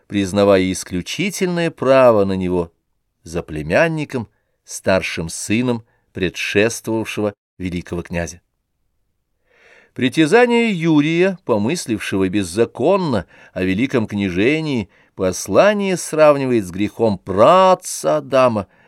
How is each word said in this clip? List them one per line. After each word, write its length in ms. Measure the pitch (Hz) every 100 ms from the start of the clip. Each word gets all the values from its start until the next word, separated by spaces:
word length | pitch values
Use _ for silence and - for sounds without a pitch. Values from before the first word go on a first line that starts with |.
| -
признавая 680 | 104 95 101 101 98 92
исключительное 1000 | 90 - 90 85 - 190 - 185 175 165
право 540 | - 131 135 127 110 98
на 80 |
него 380 | 95 90 90 85 _ _ _ _ _
за 180 | - 85
племянником, 840 | - - 76 101 165 160 143 127 107 _ _ _ -
старшим 640 | - - 95 - - 82
сыном 540 | - - 107 127 117 - _ _ -
предшествовавшего 1160 | 90 - - 104 110 - - 110 107 - 104 - _ -
великого 440 | 92 87 82 87
князя. 380 | 85 87 85 85 _ _ _ _ _ _ _ _ _ _ _ _ _ _ _
Притязание 800 | - 127 139 156 220 247 233 233
Юрия, 640 | 185 165 151 147 165 185 185
помыслившего 840 | - 110 104 170 - 107 - 98 95
беззаконно 960 | 98 92 92 117 - 135 196 175 110 - _ -
о 120 | -
великом 440 | 92 95 135 131 104
княжении, 800 | 104 101 87 110 156 156 127 95 _ _ -
послание 840 | 95 90 - 101 190 214 196 180
сравнивает 680 | - 156 151 139 131 120 92
с 60 |
грехом 460 | 90 101 - 113 95
праотца 960 | - 92 123 180 190 180 - - 156 151
Адама, 520 | 139 131 127 110 90 _